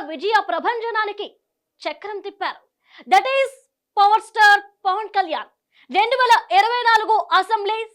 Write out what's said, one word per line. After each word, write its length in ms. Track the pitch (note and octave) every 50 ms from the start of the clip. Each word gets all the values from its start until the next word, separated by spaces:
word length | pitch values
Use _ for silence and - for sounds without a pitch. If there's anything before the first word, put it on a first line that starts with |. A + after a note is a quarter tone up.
| D#4+
విజయ 300 | C#4+ D#4+ C4 E4 G#4 A4 G4+
ప్రభంజనానికి 840 | G4 F#4+ E4+ E4 - G4+ A#4+ A#4 A4 A#4 A4 A4 G#4+ G#4 G#4 G#4 G4 - _ _ _ _ _ _ _ _ _ _
చక్రం 380 | - E4 D4+ D#4 - G4+ G#4+ G4
తిప్పారు. 400 | F#4+ G4+ G4 - F#4 D4 - - _ _ _ _ _ _ _ - - A#3+
That 180 | F4+ G4+ G4 C5
is 200 | C5+ C5+ C5+ A#4 - _ _ _ _ _ _ _ -
పవర్ 260 | G#4+ G4+ G4+ G#4+ A4
స్టార్ 380 | A4 - - A4 G#4+ G#4 G4+ G4+ G4+ - _ _ -
పవన్ 240 | F#4+ F#4 G#4 A4 G#4
కళ్యాణ్. 420 | G#4 G4 F#4+ D#4+ D4 A#3 G3+ _ _ _ _ _ _ _ _ -
రెండు 260 | B3 F#4+ G#4+ A#4 C5
వేల 180 | B4+ B4+ A#4+ A#4 - - -
ఇరవై 300 | F4 F#4+ A4 A4+ A#4+ B4
నాలుగు 340 | A#4+ A#4 A4+ G#4+ G#4+ F4 A4 G4+ - -
అసెంబ్లీ 460 | E4 F#4 F#4 F#4+ A4 G#4 G4+ G4 A4 A4 A4+ A4